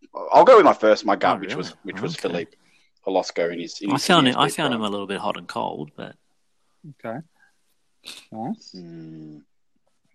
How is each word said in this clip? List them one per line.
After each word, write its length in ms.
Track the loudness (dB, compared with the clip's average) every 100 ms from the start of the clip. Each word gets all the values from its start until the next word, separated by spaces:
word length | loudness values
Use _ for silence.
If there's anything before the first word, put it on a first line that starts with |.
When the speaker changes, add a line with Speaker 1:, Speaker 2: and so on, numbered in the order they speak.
| -10 -14 2
Speaker 1:
I'll 120 | 6
go 120 | 10 10
with 80 |
my 80 | 8
first, 320 | 6 4 4
my 120 | 2 0
gut, 200 | 0 -2
Speaker 2:
Oh, 40 |
Speaker 1:
which 140 | -4
was, 140 | -10 -10
Speaker 2:
really? 100 | -14 -14
Speaker 1:
which 80 | -8
was 140 | -8
Speaker 2:
Okay. 140 | -6 -6
Speaker 1:
Felipe 280 | -6 -8 _ _ _ _ _ -4
Holosko 460 | -2 -2 -4 -4
in 80 | -4
his, 200 | -10 -8
in 80 | -4
Speaker 2:
I 40 |
Speaker 1:
his 120 | -2 2
Speaker 2:
found 200 | 4 4
Speaker 1:
Sydney 40 |
Speaker 2:
it, 60 | 2
I 40 | 0
Speaker 1:
F 40 |
C 40 | -2
Speaker 2:
found 160 | -4
him 60 | -2
Speaker 1:
prime. 80 | -4
Speaker 2:
a 40 |
little 140 | -6 -6
bit 120 | -6
hot 180 | -6 -8
and 100 | -10
cold, 440 | -8 -8 -8 -12
but 220 | -14 -16 -18 _ _ _ _ _ _ -20 -14
Speaker 3:
Okay. 140 | -12 -12 -14 _ _ _ _ _ _ _ -20 -20 -18
Nice. 420 | -12 -10 -10 -14
Speaker 1:
Mm. 680 | -18 -16 -16 -18 -18 -18 -20 _ _ _ _ _ _ _